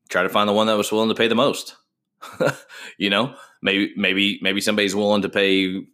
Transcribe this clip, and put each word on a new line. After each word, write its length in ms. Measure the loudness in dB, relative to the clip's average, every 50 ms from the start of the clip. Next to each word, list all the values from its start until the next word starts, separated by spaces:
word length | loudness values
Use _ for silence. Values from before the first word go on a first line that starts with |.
| _ _
try 140 | -2 0 0
to 60 | 0
find 200 | 0 0 0 2
the 40 | 2
one 140 | 2 2
that 100 | 2 2
was 160 | 0 0 0 0
willing 160 | 0 0 0
to 60 | 0
pay 140 | 0 0 0
the 60 | 2
most. 420 | 2 2 0 0 -4 -8 -12 -16 -20 _ _ _ _ _ _ _ _ -20 -20 -6 -2
<laughs> 120 | -2 -2 -2 -4 -12 -20 -20 -18 -18 -18 -8 -4
You 100 | 0 0
know, 260 | 2 2 0 -2 -6 -12 -20 -20 _ _ -2
maybe, 320 | 0 2 2 0 0 -2
maybe, 420 | -2 -2 0 2 2 0 0 -2 -2 -2
maybe 180 | -2 -2 0
somebody's 340 | 0 0 0 0 0 0 0
willing 280 | 0 2 2 2 2 0
to 80 | 0
pay 520 | 0 0 2 2 2 2 2 0 -2 -6 -10 -12